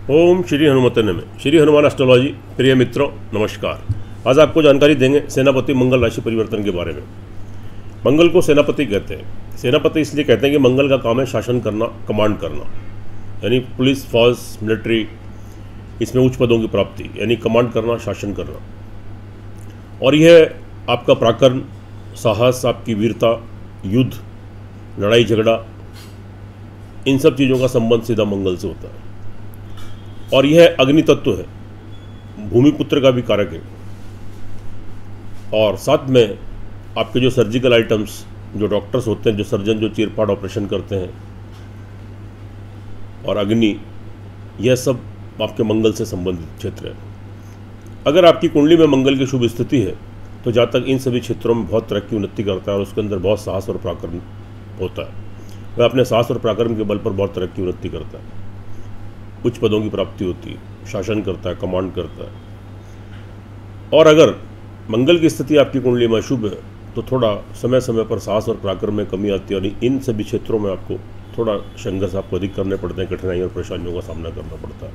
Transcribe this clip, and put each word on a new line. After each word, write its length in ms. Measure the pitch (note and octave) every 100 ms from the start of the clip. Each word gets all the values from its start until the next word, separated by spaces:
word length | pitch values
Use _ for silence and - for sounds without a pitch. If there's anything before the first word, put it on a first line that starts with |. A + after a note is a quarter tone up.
ओम 420 | - C#3+ F3 F3+
श्री 240 | F3 C#3+ D3+
हनुमते 360 | C3+ B2 A#2+
नमः। 200 | G#2+ E2+ - -
श्री 160 | C#3 D#3+
हनुमान 260 | D3 D3
एस्ट्रोलॉजी, 420 | D3 - C3 B2+ C3+
प्रिय 480 | - - - C3
मित्रों, 640 | C3 B2 - C#3+ - - G#2
नमस्कार। 440 | G#2 - F#2 D2+ - - - - A2+
आज 100 | C3+
आपको 240 | D3 D#3+
जानकारी 320 | D3+ C#3 D3
देंगे 260 | D3 C3 C#3+ -
सेनापति 440 | - C3 C3 -
मंगल 260 | C3+ B2+ C3
राशि 200 | A#2 -
परिवर्तन 440 | A#2 A2+ G2+ G#2+
के 60 | G2+
बारे 220 | F2 E2
में। 100 | D2+ - - - - - - - - - - -
मंगल 220 | D3 E3+
को 120 | F3+
सेनापति 460 | - F#3 - D3+ C3
कहते 280 | G2 -
हैं। 420 | F#2+ - - - -
सेनापति 440 | B2 D3 D3 E3
इसलिए 240 | C3+ C#3+
कहते 220 | D3 A2 C#3
हैं 100 | D3
कि 60 |
मंगल 260 | C3 C3 C#3
का 80 | C3+
काम 240 | A#2 A#2
है 60 | C3
शासन 340 | A2+ A2+ B2
करना, 240 | A2 G#2
command 540 | A2+ - - G#2+ G#2+ G2
करना, 240 | E2+ D2 - - - - - - - -
यानी 140 | G2+ B2+
police, 480 | - - B2+ C3+ -
फौज, 300 | A#2 A#2+ A#2+ - -
military, 460 | G#2 A2 A#2 A2+ G#2 - - - - - - - - -
इसमें 240 | A#2 B2+ B2+
उच्च 100 | B2+
पदों 240 | A#2+ A#2
की 60 | A2
प्राप्ति, 380 | G2 F#2 G2 F#2+ G2+
यानी 160 | G#2 A#2
command 360 | A2 A2+ B2
करना, 260 | A2+ A2+ A#2
शासन 340 | G2+ G2 G2+
करना। 280 | F#2 D#2 D2 - - - - - - - - - - - - - -
और 120 | B2+
यह 400 | D3 E3 E3+ D#3 - - - -
आपका 240 | A#2+ -
पराक्रम, 480 | C3 A#2 A#2 C#3 B2+ - - - - -
साहस, 480 | - A#2+ G2+ B2 B2 B2
आपकी 280 | A#2 -
वीरता, 500 | G#2+ A2+ G2+ A#2 A#2 - - - - G2
युद्ध, 280 | A2+ C3 - - - - - - - - -
लड़ाई 260 | G2 A#2
झगड़ा, 420 | A2 A2 A2 A2+ - - - - - - - - - - - - - - -
इन 100 | C3+
सब 180 | D#3 B2
चीज़ों 220 | C3+ C3
का 80 | B2+
संबंध 360 | B2 A2+ A#2
सीधा 220 | A2+ G#2+
मंगल 320 | G#2 G2+ F#2+ F2+
से 120 | F#2+
होता 200 | - G2
है। 220 | - - - - - - - - - - - - - -
और 120 | B2+ C#3
यह 300 | E3 E3+ -
अग्नि 220 | C3+ D3+
तत्व 280 | D#3+ C#3 C3
है, 160 | F2+ E2+ - - - - - - - - - G#2
भूमिपुत्र 500 | A2 C#3+ C3+ C#3+ C#3
का 100 | C3
भी 120 | B2
कारक 300 | A#2 G#2 G2+
है। 100 | - - - - - - - - - - - - - - - - - - - -
और 220 | G#2+ G#2+ G2
साथ 320 | - D3+ C3+
में 300 | B2+ G#2+ F#2+ - - - - - A2
आपके 220 | A2 B2
जो 100 | B2+
surgical 420 | B2 G#2+ B2 B2+
items, 540 | A#2 G#2+ G#2+ G2+ - - - - G2+
जो 100 | G#2
doctors 400 | G2+ - C3 A2+
होते 240 | G2+ B2
हैं, 60 | G#2
जो 80 |
surgeon 300 | G2+ A2 G2
जो 140 | A2 G#2+
चीरफाड़ 420 | G2+ G#2+ G2+ G#2
operation 360 | G2 F#2+ A2 G2+
करते 300 | G2+ F#2+ G2
हैं, 180 | F#2 - - - - - - - - - - - - - - - - - - - - - F#2+
और 100 | G2+
अग्नि, 440 | G2+ A2+ A2 F#2+ - - - - - - - -
यह 140 | G#2+
सब 260 | B2 - B2 - - - -
आपके 200 | G#2+ -
मंगल 300 | A2 A2 A2
से 120 | G#2
संबंधित 420 | G#2 G2 F2+ F2+ E2 -
क्षेत्र 280 | G2+ - -
है। 80 | - - - - - - - - - - - C3+
अगर 180 | D#3
आपकी 240 | E3+ D#3 E3+
कुंडली 280 | D#3 D3 E3
में 100 | D#3+
मंगल 300 | C3+ C3 C#3
की 100 | C3
शुभ 200 | C3 A#2+
स्थिति 340 | - A#2 C3+
है, 140 | F#2+ D#2 - - - -
तो 80 | B2
जातक 320 | A#2 A#2 C3 A#2+
इन 120 | C3
सभी 220 | C3 A#2+
क्षेत्रों 340 | A2+ A2 A#2
में 140 | A#2 F#2
बहुत 200 | G#2+ G#2
तरक्की 280 | G#2 - A2
उन्नति 280 | F#2+ -
करता 260 | G2+ F#2+ G2
है 60 | G2+
और 60 |
उसके 180 | G2 -
अंदर 180 | G#2+ G2+
बहुत 220 | F2+ G#2
साहस 280 | G2+ F#2 F#2+
और 80 | F#2
पराक्रम 440 | F#2+ F2 - F2 - - - - - -
होता 220 | F#2 -
है। 100 | E2 - - - - - - -
वह 60 |
अपने 200 | A#2+ B2+
साहस 260 | A#2+ A2+ A#2+
और 80 | A#2
पराक्रम 380 | A#2 G#2 A#2 A2
के 60 |
बल 160 | G#2 G#2
पर 120 | A2
बहुत 240 | G2 G2
तरक्की 280 | - F2+ -
उन्नति 260 | F2+ F2+ F#2
करता 300 | D#2+ D2+ -
है, 220 | - - - - - - - - - - - - -
उच्च 120 | -
पदों 240 | A2+ G#2
की 60 | G#2+
प्राप्ति 360 | G2 F#2+ -
होती 260 | F#2 F2 -
है, 60 | - - - -
शासन 300 | G#2+ F#2+ G#2+
करता 280 | G2 F2 F#2
है, 60 | F2
command 380 | F#2+ F2+ F#2
करता 300 | F2+ D#2+ -
है। 60 | - - - - - - - - - - - - - - - - -
और 120 | C#3+ D#3
अगर 280 | D#3 C3+ - - - - - -
मंगल 280 | A2 C3+ F3
की 120 | D#3
स्थिति 260 | D#3 C#3 D3
आपकी 240 | C3+ C3+
कुंडली 260 | B2 B2 A#2
में 100 | A2
अशुभ 280 | G2+ C3
है, 140 | G#2+ F2+ - - -
तो 80 | -
थोड़ा 340 | A2 C3 A#2 G2+ -
समय 260 | - A#2+ B2+
समय 240 | A#2+ A2+
पर 140 | A2 G#2+
साहस 300 | G2 G#2 A2
और 60 |
पराक्रम 400 | G2+ G2 F#2 G#2
में 120 | G#2 G2+
कमी 240 | F#2+ G#2
आती 240 | F#2+ -
है 60 | G2
और 240 | G2+ G2+
इन 140 | A#2 C3+
सभी 260 | C3+ G#2+
क्षेत्रों 340 | G2+ G#2 - A2+
में 140 | G#2
आपको 220 | F#2 - - - - - -
थोड़ा 180 | A2+ G2+
संघर्ष 580 | - - - F#2+ F#2+
आपको 220 | F#2+ F#2+ F#2
अधिक 180 | G2
करने 220 | F#2+ F#2+ F#2+
पड़ते 260 | F2+ E2+
हैं, 80 | F#2
कठिनाई 300 | F2+ F#2 F2+
और 80 | F2+
परेशानियों 460 | F2+ E2+ F2+ E2+
का 60 | F2
सामना 300 | F2 D#2+ E2
करना 260 | D#2+ D#2 D#2
पड़ता 240 | D#2 -
है। 60 | -